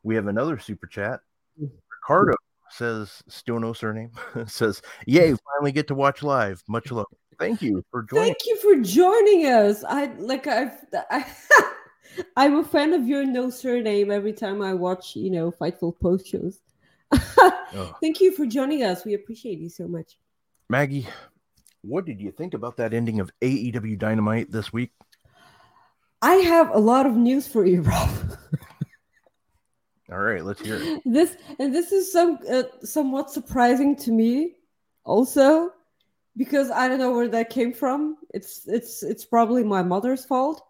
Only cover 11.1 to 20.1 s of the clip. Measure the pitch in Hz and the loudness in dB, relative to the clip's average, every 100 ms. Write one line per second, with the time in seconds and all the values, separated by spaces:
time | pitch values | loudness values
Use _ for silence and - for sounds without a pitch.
11.1 | 269 - - - 554 - - - _ _ | -6 -6 -16 4 4 4 -8 -20 _ _
12.1 | - - - 285 294 - 311 302 339 240 | -12 -6 2 4 4 0 0 2 0 0
13.1 | 277 269 247 254 247 262 247 220 202 202 | -2 -2 -2 -4 -6 -4 -2 0 0 0
14.1 | 202 202 214 208 202 196 185 180 185 - | -2 -4 -6 -6 -4 -4 -2 -4 -4 -8
15.1 | - 190 180 165 - 151 - 170 170 175 | -8 -4 -2 -4 -4 -8 -4 -8 -2 -2
16.1 | 185 - - 175 - _ _ _ _ _ | -2 -4 -8 -8 -12 _ _ _ _ _
17.1 | 277 - - 370 - - - - - 320 | 0 2 6 6 6 -10 -10 -10 -8 -8
18.1 | 320 381 - 269 247 269 302 220 180 220 | 2 2 2 -4 -2 -2 -2 -2 -4 -6
19.1 | 202 202 226 240 165 165 - 175 165 - | -8 -8 -16 -12 -12 -12 -12 -10 -10 -12